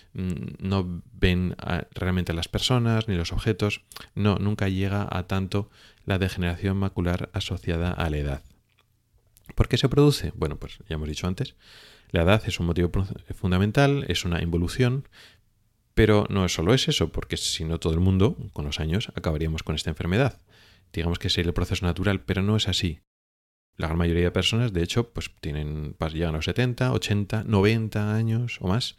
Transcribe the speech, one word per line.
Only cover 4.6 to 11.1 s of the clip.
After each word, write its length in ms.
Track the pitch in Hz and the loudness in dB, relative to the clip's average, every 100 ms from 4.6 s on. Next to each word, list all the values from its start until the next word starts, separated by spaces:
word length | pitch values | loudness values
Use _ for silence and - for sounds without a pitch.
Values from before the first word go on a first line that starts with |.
| 98 | 0
llega 380 | 95 95 101 101 | 0 0 -2 -2
a 160 | 90 90 | -4 -2
tanto 440 | 95 95 101 101 - - _ | -2 0 -2 -4 -10 -20 _
la 140 | - 95 | -2 0
degeneración 580 | 92 - 87 87 101 95 | 0 0 -2 0 0 0
macular 540 | 98 - 87 87 - | 0 0 0 0 -2
asociada 600 | 95 - 90 - 82 87 | -6 -4 -6 -4 -2 -2
a 180 | - 82 | -2 -2
la 80 | 76 | -2
edad. 240 | 71 69 - _ _ _ _ _ _ _ _ _ - | -2 -6 -10 _ _ _ _ _ _ _ _ _ -4
¿Por 140 | - 117 | 0 2
qué 80 | 123 | 2
se 120 | 131 | 2
produce? 440 | 139 147 143 78 | 6 6 4 -2
Bueno, 220 | - 78 73 | -4 -4 -4
pues 220 | - - - | -12 -14 -8
ya 80 | 80 | -6
hemos 120 | |
dicho 180 | 76 | -6